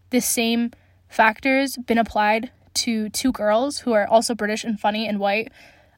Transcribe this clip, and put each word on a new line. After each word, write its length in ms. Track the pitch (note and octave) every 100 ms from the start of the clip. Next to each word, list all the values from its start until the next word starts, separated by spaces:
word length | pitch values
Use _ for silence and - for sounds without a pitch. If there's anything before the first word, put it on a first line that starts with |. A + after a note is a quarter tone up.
| -
the 100 | B3
same 520 | - - A3+ A#3 A#3 - _ _ _
factors 680 | - A3 A3 C4+ C4+ C#4 C4
been 200 | - A3+
applied 520 | A3 G#3+ G#3 A3+ B3 _ _
to 340 | - - A3 G#3+
two 240 | - C4
girls 460 | B3 G#3 A3 C#4+ -
who 120 | B3
are 140 | G#3+ G3+
also 280 | A3+ A#3+
British 300 | A3 G#3 A3
and 140 | - G#3
funny 300 | G#3 G#3+ G#3+
and 100 | G3+
white, 320 | G3 G#3+ A3+ - - - _